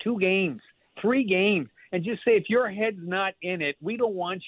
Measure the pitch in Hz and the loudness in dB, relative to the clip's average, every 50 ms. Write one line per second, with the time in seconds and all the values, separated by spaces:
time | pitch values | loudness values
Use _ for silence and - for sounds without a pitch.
0 | - 220 240 202 185 185 190 196 190 165 131 107 - _ _ _ _ _ - - | -4 -4 0 2 2 2 2 2 2 0 -2 -6 -12 _ _ _ _ _ -14 -2
1 | - 208 254 269 262 196 185 180 190 208 208 175 135 120 _ _ - - - 180 | 0 2 2 2 2 2 2 4 4 4 4 2 0 -4 _ _ -16 -6 -4 -4
2 | 165 214 233 - - 247 226 202 - - 220 247 254 214 190 202 220 226 214 185 | -4 -4 -6 -2 2 4 4 4 4 2 2 2 2 0 -2 -2 -2 -2 -2 -4
3 | 165 175 180 190 196 190 185 - - 180 185 175 156 143 143 - 151 180 226 240 | -6 -4 -2 -2 -2 -2 -4 -6 -6 -6 -4 -2 -2 -2 -4 -4 -4 -6 -2 0
4 | 247 226 202 185 175 175 185 185 - | -2 -2 -2 -2 -4 -4 -6 -8 -8